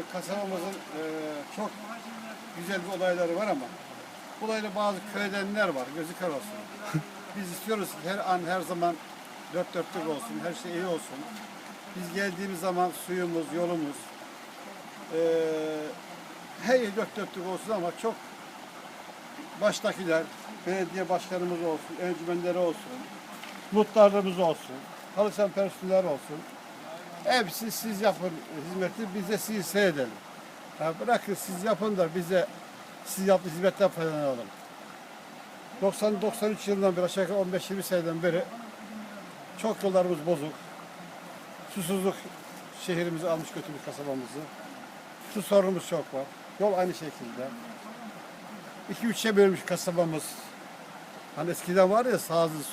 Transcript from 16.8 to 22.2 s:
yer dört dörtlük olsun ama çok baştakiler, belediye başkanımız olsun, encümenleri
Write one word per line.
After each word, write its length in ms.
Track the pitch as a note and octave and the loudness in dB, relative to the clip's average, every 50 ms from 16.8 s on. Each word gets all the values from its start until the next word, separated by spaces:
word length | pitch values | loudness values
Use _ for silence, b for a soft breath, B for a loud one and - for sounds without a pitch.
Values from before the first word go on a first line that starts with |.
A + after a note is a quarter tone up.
yer 160 | A#3+ G#3 G3 | 6 4 0
dört 200 | G#3+ G#3 - - | 0 -2 -2 -2
dörtlük 300 | G#3+ G3+ - - F#3+ F3 | -4 -6 -6 -4 -4 -4
olsun 240 | F#3 F#3 E3+ - F#3 A3 | -2 -2 -2 -2 0 0
ama 180 | G3+ E3+ F3 E3 - - | 0 0 0 -2 0 -2
çok 120 | A3+ G#3+ - - - - - - - - - - - - - - - - - - - - - - - - - - - - E3+ | -2 -2 -2 -6 -14 -14 -14 -14 -14 -14 -14 -14 -14 -14 -14 -14 -14 -14 -14 -14 -14 -14 -14 -14 -14 -12 -12 -12 -10 -2 2
baştakiler, 640 | F#3+ G#3 F#3+ - - G#3+ F#3 - F#3+ E3+ D#3+ D#3+ E3 D3+ - - - - - - - | 4 4 4 4 2 -2 -2 0 2 2 4 4 2 0 -6 -12 -12 -12 -12 -8 -4
belediye 420 | E3+ F#3 F#3+ F#3 E3+ E3 F#3+ F#3 E3 | -2 0 0 0 0 -2 -2 0 2
başkanımız 500 | F3+ F3 - - F#3 F3+ F3 F3+ F3 E3 E3+ | 0 0 0 0 -2 0 0 0 0 0 0
olsun, 340 | E3+ D#3+ D3 - - E3 - F3+ | 0 0 0 -2 -6 -6 -4 -2
encümenleri 560 | F3+ F3+ D3+ | -2 -2 -2